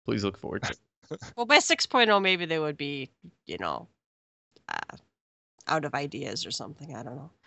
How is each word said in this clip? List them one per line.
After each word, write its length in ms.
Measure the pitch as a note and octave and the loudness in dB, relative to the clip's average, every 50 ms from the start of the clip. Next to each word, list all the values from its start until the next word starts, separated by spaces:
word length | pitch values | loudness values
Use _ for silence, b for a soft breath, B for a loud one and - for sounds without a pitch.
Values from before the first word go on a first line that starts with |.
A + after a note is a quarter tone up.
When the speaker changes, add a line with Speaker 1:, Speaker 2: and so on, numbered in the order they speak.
| _ | _
Speaker 1:
Please 180 | - A#2 A2 G2+ | -4 -2 0 0
look 140 | G2 G2 - | -2 -4 -4
forward 240 | - - - - - | -8 -8 -6 -4 -4
to 60 | - | -6
it. 80 | - - _ _ _ _ _ - | -6 -8 _ _ _ _ _ -14
Speaker 2:
<laughs> 260 | D3+ - - - - | -12 -12 -12 -14 -6
Well, 100 | - A#3+ | -6 4
by 120 | A3+ C#4+ D4+ | 6 6 6
six 260 | - - E4 - - | 8 6 2 2 0
point 240 | - - C4 A#3+ G#3+ | 2 4 4 6 8
oh, 80 | G#3 G3+ | 8 6
maybe 260 | G3 F#3+ F#3 F3 F3 | 6 4 2 2 0
they 120 | D#3+ E3 D#3+ | 0 0 0
would 180 | D#3 D3+ D3 D3 | 0 -2 -2 -4
be, 320 | D3 C#3+ C#3+ C#3 C3 C3 _ _ _ E3+ - _ _ | -4 -4 -4 -6 -8 -10 _ _ _ -20 -20 _ _
you 120 | - D#2 F#2 | -10 -8 -4
know, 300 | F#2 E2 C#2+ A#1 - - _ _ _ _ _ _ _ _ _ _ _ _ _ - _ - | -2 -2 -2 -4 -6 -12 _ _ _ _ _ _ _ _ _ _ _ _ _ -18 _ -8
uh, 280 | G1+ G1+ - - - - - _ _ _ _ _ _ _ _ _ _ _ - - | -6 -6 -6 -8 -12 -18 -18 _ _ _ _ _ _ _ _ _ _ _ -4 -2
out 160 | D3 D#3+ D#3 | 0 0 0
of 100 | D3+ - | 0 -2
ideas 520 | C#3 C#3+ D3 - - C#3+ - G2+ - - | -2 -2 -2 -6 -6 -6 -6 -6 -6 -6
or 40 | - | -6
something. 440 | - - - - D3 - C#3+ D#3+ C#3 | -8 -8 -8 -10 -12 -16 -14 -14 -12
I 80 | A2 B2 | -12 -10
don't 140 | B2 B2 | -10 -12
know. 140 | C#3 C#3 E3 - _ b | -12 -14 -16 -20 _ b